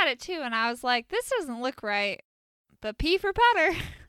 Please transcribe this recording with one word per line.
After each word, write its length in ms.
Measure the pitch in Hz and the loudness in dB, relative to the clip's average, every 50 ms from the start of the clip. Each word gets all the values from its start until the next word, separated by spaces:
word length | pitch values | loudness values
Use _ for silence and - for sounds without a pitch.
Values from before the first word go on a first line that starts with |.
at 60 | 370 294 | 4 2
it 120 | 247 240 | 2 -2
too, 200 | - - 370 330 277 | -6 -6 -6 -4 -4
and 100 | 240 226 | -2 -2
I 160 | 226 226 233 | 0 0 0
was 140 | 240 240 - | -2 -2 0
like, 240 | 247 247 240 233 - | 0 0 0 -2 -2
"This 220 | 370 453 494 - | -4 -4 -2 0
doesn't 320 | 539 466 339 262 233 233 | -2 -2 -2 -4 -6 -4
look 200 | 247 262 - - | -4 -4 -4 -4
right." 400 | - 208 202 202 202 202 180 - - _ _ _ _ _ _ _ _ _ _ _ | -4 -2 0 0 0 0 -2 -6 -12 _ _ _ _ _ _ _ _ _ _ _
But 160 | - 214 214 - | -8 -8 -4 -2
P 180 | 285 320 370 | 2 2 2
for 160 | 381 - 392 | 2 2 -2
putter. 440 | 381 - 480 480 466 370 - 381 330 - | 2 4 4 6 6 4 4 2 2 -2
<laughs> 60 | - - - - - | -6 -10 -12 -16 -20